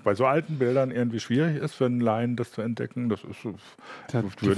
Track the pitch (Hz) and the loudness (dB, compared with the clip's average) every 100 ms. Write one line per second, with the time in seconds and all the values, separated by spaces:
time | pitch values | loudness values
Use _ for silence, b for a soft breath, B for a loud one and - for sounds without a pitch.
0 | 107 101 131 151 160 147 123 135 131 120 | 0 2 2 2 0 0 2 2 0 0
1 | 120 113 - 120 165 147 156 - 127 120 | -2 -2 0 2 2 0 -4 0 0 2
2 | 117 110 120 120 117 - 113 113 107 120 | 2 2 0 -2 -4 -4 -4 -4 -6 -4
3 | 120 101 - - 117 87 - - B B | -2 -2 -6 -10 -10 -10 -16 -20 B B
4 | B 120 101 - 101 | B -2 -2 0 2